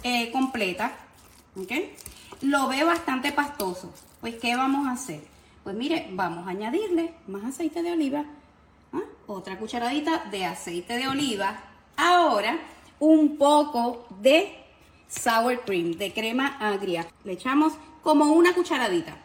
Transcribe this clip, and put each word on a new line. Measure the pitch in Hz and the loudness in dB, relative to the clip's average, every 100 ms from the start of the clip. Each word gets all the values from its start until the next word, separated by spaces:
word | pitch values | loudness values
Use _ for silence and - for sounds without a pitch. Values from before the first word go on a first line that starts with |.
eh, | 247 240 233 | -4 -2 -2
completa. | 262 262 233 190 175 240 - - _ - - _ 190 | -2 -2 0 -4 -2 -6 -8 -20 _ -20 -20 _ -14
¿Ok? | 185 262 403 - - - - - | -8 -6 -6 -10 -20 -20 -20 -6
Lo | 277 285 262 | 0 2 0
veo | 269 330 | 2 2
bastante | 339 - 262 285 | 0 -2 -4 -2
pastoso. | 285 285 285 190 175 170 - - - | -2 -2 -4 -6 -6 -12 -18 -20 -14
Pues, | 226 233 | -12 -6
¿qué | 240 247 | -2 0
vamos | 269 277 277 | 0 0 -2
a | |
hacer? | 247 - 151 - - _ _ | -4 -8 -12 -16 -20 _ _
Pues | 202 208 | -10 -6
mire, | 277 320 - | -4 -4 -4
vamos | 190 175 170 180 | -4 -4 -6 -8
a | |
añadirle | 185 220 320 427 339 330 - - | -8 -4 -2 0 -2 -2 -8 -12
más | 196 226 | -10 -8
aceite | 269 320 330 | -6 -6 -4
de | 339 | -2
oliva. | 339 277 294 294 - - _ _ _ _ | -2 0 -2 -6 -12 -20 _ _ _ _
¿Ah? | 311 415 - - | -10 -10 -12 -14
Otra | 196 190 180 | -12 -10 -10
cucharadita | 220 240 240 294 302 320 208 | -8 -4 -2 -2 -2 -2 -4
de | 196 180 | -6 -4
aceite | 180 - 175 180 240 | -6 -8 -8 -6 -4
de | 269 | -4
oliva. | 277 277 202 196 220 - - _ - | -2 -2 -2 -4 -6 -12 -20 _ 0
Ahora, | 339 359 320 208 214 330 - - - - | 4 6 6 4 0 -2 -6 -20 -20 2
un | 302 311 294 - | 6 8 6 4
poco | 285 294 294 240 240 240 - 190 | 6 6 4 0 -2 -4 -12 0
de | 240 311 403 - - _ _ _ - | 6 6 4 -6 -20 _ _ _ -14
sour | - 247 226 240 247 214 | -6 0 2 2 0 -2
cream, | 185 170 | -2 -2
de | 165 196 | -2 -6
crema | 226 220 247 277 - | -4 -4 -2 -2 -2
agria. | 214 196 196 170 170 - | -2 -2 -2 -4 -6 -12
Le | 202 | -10
echamos | 180 254 277 311 302 - - | -6 0 2 2 0 -12 -2
como | 320 302 294 | 2 6 6
una | 320 349 | 6 6
cucharadita. | 359 339 285 226 175 160 147 | 4 0 0 0 0 -4 -12